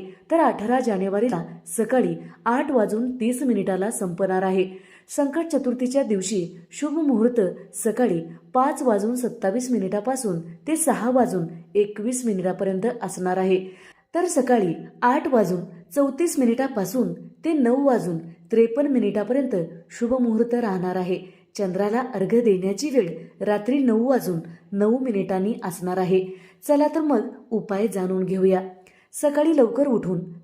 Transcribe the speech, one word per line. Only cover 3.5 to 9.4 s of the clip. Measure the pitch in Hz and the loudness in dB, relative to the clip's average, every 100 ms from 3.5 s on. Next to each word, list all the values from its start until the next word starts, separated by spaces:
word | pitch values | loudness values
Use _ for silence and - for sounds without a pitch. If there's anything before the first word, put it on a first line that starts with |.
| 208 190 185 202 | 0 0 0 -2
संपणार | 233 185 170 190 190 | -4 -4 -2 0 0
आहे. | 190 190 185 - - - - | 2 2 0 -4 -20 -20 -8
संकट | - 277 320 330 | -2 0 0 0
चतुर्थीच्या | 277 247 254 247 269 | 0 0 -2 0 0
दिवशी | 220 196 185 208 170 - - | 0 0 0 -2 -4 -8 -20
शुभ | - 294 | -8 -4
मुहूर्त | 302 294 220 240 240 190 - - - | 0 2 4 4 2 0 -2 -12 -6
सकाळी | 220 214 240 170 165 - - | -4 0 0 0 -4 -12 -4
पाच | 254 269 294 | 0 0 0
वाजून | 254 202 214 247 | 2 2 0 -2
सत्तावीस | 240 - | -4 -4